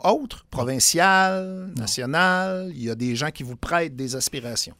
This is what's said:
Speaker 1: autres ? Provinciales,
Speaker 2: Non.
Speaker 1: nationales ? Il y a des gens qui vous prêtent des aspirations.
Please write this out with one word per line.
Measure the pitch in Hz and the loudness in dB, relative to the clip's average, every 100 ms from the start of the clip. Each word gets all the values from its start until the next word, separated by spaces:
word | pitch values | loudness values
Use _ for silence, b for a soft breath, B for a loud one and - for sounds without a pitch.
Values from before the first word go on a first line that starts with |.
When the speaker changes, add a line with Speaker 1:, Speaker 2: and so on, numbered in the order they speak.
Speaker 1:
autres ? | 180 285 262 - - | 2 2 0 -12 -10
Provinciales, | - 123 131 - 165 185 190 190 190 185 185 185 127 | -4 -2 2 2 4 6 6 4 2 -4 -8 -8 -6
Speaker 2:
Non. | |
Speaker 1:
nationales ? | 110 - 123 160 185 185 190 185 185 | -4 -4 0 4 4 4 0 -2 -6
Il | 143 | -6
y | 113 | -6
a | |
des | 113 123 117 | -2 -2 -2
gens | 151 | -2
qui | - | -6
vous | 123 120 | -12 -8
prêtent | - 170 165 127 | -2 0 0 -4
des | 131 131 | -6 -4
aspirations. | - 143 120 113 - - | -4 -6 -6 -6 -6 -8